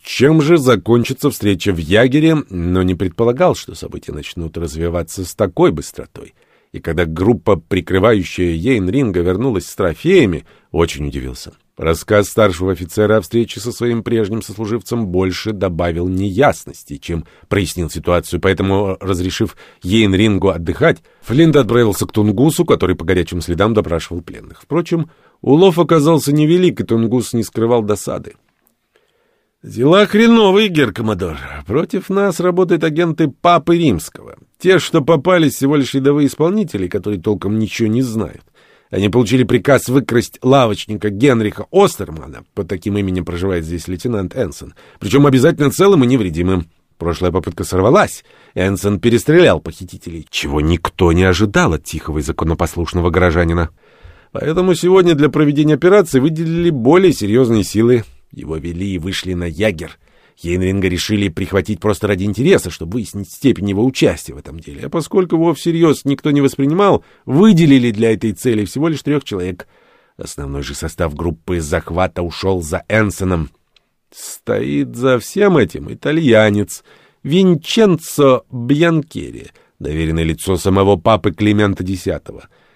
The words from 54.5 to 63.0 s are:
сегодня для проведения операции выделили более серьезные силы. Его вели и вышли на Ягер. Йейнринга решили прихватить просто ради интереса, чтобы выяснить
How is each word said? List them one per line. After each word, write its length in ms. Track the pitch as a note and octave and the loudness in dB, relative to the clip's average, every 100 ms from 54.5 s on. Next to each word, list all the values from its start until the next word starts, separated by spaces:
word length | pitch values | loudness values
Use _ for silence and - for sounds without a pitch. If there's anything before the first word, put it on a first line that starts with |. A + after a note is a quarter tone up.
| E3+ F#3 E3 | 0 0 2
сегодня 400 | F3+ F#3+ F3 D3 | 4 4 4 4
для 140 | D3 | 2
проведения 440 | D3+ D3 C#3+ D3+ | 2 2 2 2
операции 460 | C#3+ F3+ G#3 E3+ C3 | 4 4 4 4 2
выделили 500 | D#3+ D#3+ E3 E3 E3+ | 2 -2 -4 -2 0
более 440 | C#3 A#2 F3+ F#3 | 0 4 6 4
серьезные 500 | C3 G2+ A#2 A#2+ A2 | 2 0 2 4 2
силы. 400 | F#2 G#2 A#2 A#2+ - - _ | 0 2 2 2 -2 -16 _
Его 260 | - - D#2+ | -16 -10 -10
вели 360 | E2 E2+ G2 | -8 -8 -6
и 60 | F2+ | -6
вышли 340 | F2+ F2+ F#2 | -6 -8 -6
на 120 | F2+ F2 | -6 -6
Ягер. 520 | D#2 G#2+ E2 D#2+ - _ _ _ _ | -2 -2 -2 -10 -18 _ _ _ _
Йейнринга 460 | E2+ F2+ F#2 G2 F#2 | -4 -2 0 0 -2
решили 420 | F2 - G#2 G2 | -2 -2 -2 -2
прихватить 500 | F#2+ F#2 G2 F#2 G2+ | -4 -4 -4 -2 -4
просто 280 | G#2+ F#2+ G#2 | -4 -2 -2
ради 160 | F#2 | -2
интереса, 460 | G2+ F#2+ D#3+ D#3 F2+ | -2 -2 2 2 0
чтобы 240 | - E2 | -10 -8
выяснить 380 | A#2 | -8